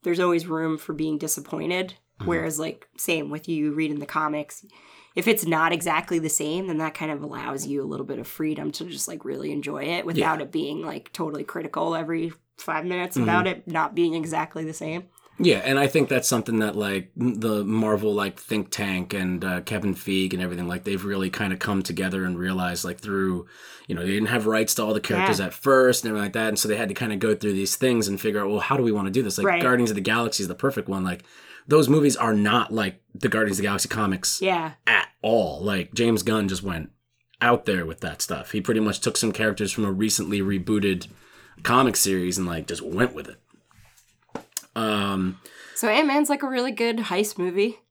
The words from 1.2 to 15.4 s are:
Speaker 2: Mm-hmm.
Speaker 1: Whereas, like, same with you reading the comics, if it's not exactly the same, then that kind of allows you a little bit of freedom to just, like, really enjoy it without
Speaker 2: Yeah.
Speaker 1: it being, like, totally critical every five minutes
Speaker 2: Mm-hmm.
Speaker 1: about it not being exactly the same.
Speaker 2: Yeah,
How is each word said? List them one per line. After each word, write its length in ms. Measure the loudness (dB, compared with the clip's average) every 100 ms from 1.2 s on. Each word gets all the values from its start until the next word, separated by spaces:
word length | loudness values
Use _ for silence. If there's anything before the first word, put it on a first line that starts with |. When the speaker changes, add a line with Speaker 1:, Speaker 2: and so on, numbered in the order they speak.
| -2 -4 -4 -6 -2 -2 -4 -10 _ _
Speaker 2:
Mm-hmm. 100 | -2
Speaker 1:
Whereas, 280 | 0 -2 -4
like, 280 | -6 -8 -18 -10
same 320 | -2 -2 -2
with 180 | -8 -4
you 260 | -2 0
reading 260 | 0 -2 -2
the 60 | -4
comics, 580 | -2 -2 -2 -6 -12 -20 -20 -20 -20 -8 -2
if 120 | 2
it's 180 | 2 2
not 260 | 2 2
exactly 460 | 2 0 0 0 -2
the 100 | 0
same, 380 | -2 -2 -4 -2
then 100 | -2
that 140 | -4 -4
kind 160 | -6
of 100 | -6
allows 460 | -8 -8 -8 -6 -4
you 160 | -4
a 20 | -4
little 200 | -6 -6
bit 120 | -8
of 80 | -8
freedom 440 | -4 -4 -2 -4
to 140 | -6 -10
just, 220 | -8 -8
like, 160 | -8 -8
really 260 | -6 -6
enjoy 320 | -6 -6 -6
it 220 | -4 -4 -2
without 340 | 0 0 0
Speaker 2:
Yeah. 60 | -4
Speaker 1:
it 60 |
being, 320 | -4 -4 -6
like, 280 | -8 -10 -12
totally 300 | -8 -6 -6
critical 520 | -8 -8 -8 -4 -2 -2
every 380 | -4 -4 -4 -8 _ _
five 280 | -6 -4 -2
minutes 300 | -4 -4 0
Speaker 2:
Mm-hmm. 60 |
Speaker 1:
about 220 | 2 2 2
it 200 | -2 -4
not 260 | -2 -2
being 220 | 2 2 0
exactly 480 | -2 -4 -4 -6
the 100 | -8
same. 300 | -8 -6 -8 -10 -20 _
Speaker 2:
Yeah, 220 | 2